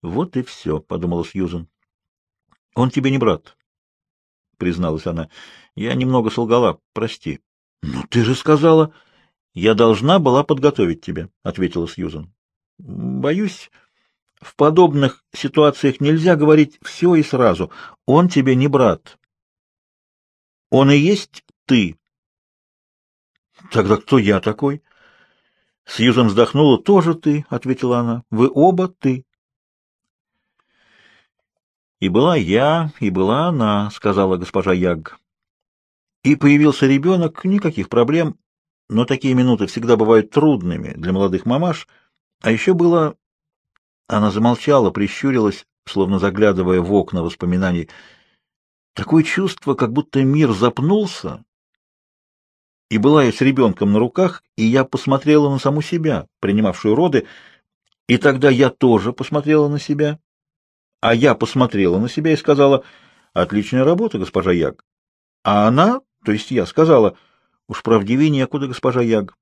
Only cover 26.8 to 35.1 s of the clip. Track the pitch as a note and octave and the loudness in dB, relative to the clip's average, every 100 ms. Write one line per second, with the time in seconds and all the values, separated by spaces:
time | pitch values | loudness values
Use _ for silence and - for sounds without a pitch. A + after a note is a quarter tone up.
26.8 | - G3+ E3 E3 D#3 D3 D3 A#2+ B2+ B2+ | 4 2 2 -2 -2 -4 -4 -8 -6 -4
27.8 | B2+ B2 A#2+ A#2 - A2 C3 - E3+ F3+ | -2 -2 -2 -6 -6 0 2 4 2 2
28.8 | F#3 _ C#3 B2+ _ _ _ _ _ _ | -4 _ -4 -4 _ _ _ _ _ _
29.8 | _ _ _ _ _ _ _ _ _ _ | _ _ _ _ _ _ _ _ _ _
30.8 | _ _ _ _ _ _ _ _ _ _ | _ _ _ _ _ _ _ _ _ _
31.8 | _ _ F#2+ F#2 D3+ E3 E2+ G#2 C#3 E3 | _ _ -2 2 2 0 0 0 2 0
32.8 | D#3 - G#2 F#2 F#2+ B2 F3 D#3 A2 G#2 | -4 -6 -4 -2 -2 -2 -2 -2 -2 -2
33.8 | G#2 - G#2+ G2 F#2+ F#2 F2+ G2 F#2+ F#2 | -4 -6 -2 0 0 -2 -4 -4 -2 0
34.8 | F2+ E2 D#2 | 0 -4 -8